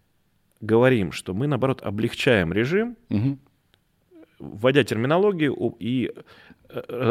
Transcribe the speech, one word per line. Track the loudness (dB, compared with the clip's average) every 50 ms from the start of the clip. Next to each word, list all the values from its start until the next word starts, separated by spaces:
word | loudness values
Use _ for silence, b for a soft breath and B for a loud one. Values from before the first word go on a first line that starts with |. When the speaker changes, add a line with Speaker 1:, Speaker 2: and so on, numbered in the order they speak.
| _ _ _ _ _ _ _ _ _ _ _ _
Speaker 1:
говорим, | -2 2 4 4 6 6 4 2 0 -2 -4
что | -8 -8 -6 -4
мы, | -4 -2
наоборот, | -2 0 0 0 -2 -2 -4 -6
облегчаем | -6 -4 -2 -2 -2 -4 -2 0 2 4 4 2 2 0
режим, | 0 0 0 0 -2 -2 -4 -6 -12 _ -4
Speaker 2:
Мгм. | -2 0 0 0 -2 -4 -8 _ _ _ _ _ _ _ _ _ _ _ _ _ _ -20 -20 -20 _ -18
Speaker 1:
вводя | -16 -16 -8 -2 0 2 4 4 2
терминологию | 2 0 -2 0 0 2 2 2 2 0 0 0 -2 0
у-, | -2 -4 -4 -4 -6
и, | -6 -4 -4 -2 -4 -4 -6 -10 -20 b b b b b b _ _ -14 -12
э, | -12 -12 -10 -6 -2 0 2